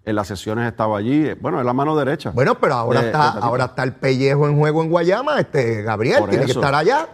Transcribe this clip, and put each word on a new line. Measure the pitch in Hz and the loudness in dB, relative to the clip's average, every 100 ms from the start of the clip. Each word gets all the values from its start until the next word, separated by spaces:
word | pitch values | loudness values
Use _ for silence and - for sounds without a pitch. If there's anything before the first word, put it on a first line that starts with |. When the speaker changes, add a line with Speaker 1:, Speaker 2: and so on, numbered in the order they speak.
Speaker 1:
en | - | -6
las | 104 98 | -4 -4
sesiones, | 101 107 110 117 | -6 -6 -4 -4
estaba | 110 110 104 | -2 -2 -2
allí, | 110 147 143 | 0 0 0
eh, | - | -4
bueno, | 143 165 | -4 -2
es | 123 | -2
la | |
mano | 127 143 156 | 0 0 0
derecha | 131 165 113 | 0 -4 -4
Speaker 2:
Bueno, | 120 160 254 | 0 2 2
pero | 185 | 0
ahora | 127 117 131 | 0 0 0
Speaker 1:
de, | 120 | 0
Speaker 2:
está, | 151 | 2
Speaker 1:
de | 147 | 2
Tatito. | 110 | 2
Speaker 2:
ahora | 120 127 | -2 0
está | 123 - | -2 -2
el | 131 | -6
pellejo | - 139 131 135 143 147 | -2 -2 2 2 2 2
en | 147 | 2
juego | 151 151 | 2 0
en | 160 | 0
Guayama, | 175 170 202 285 269 | 2 2 0 0 -2
este, | 165 147 117 110 | 0 0 0 -2
Gabriel, | 107 107 123 - | -2 -2 2 2
Speaker 1:
Por | - | 2
Speaker 2:
tiene | - | 0
que | - | 0
Speaker 1:
eso, | 127 | 0
Speaker 2:
estar | 143 143 | 2 2
allá. | 165 277 320 | 2 0 -2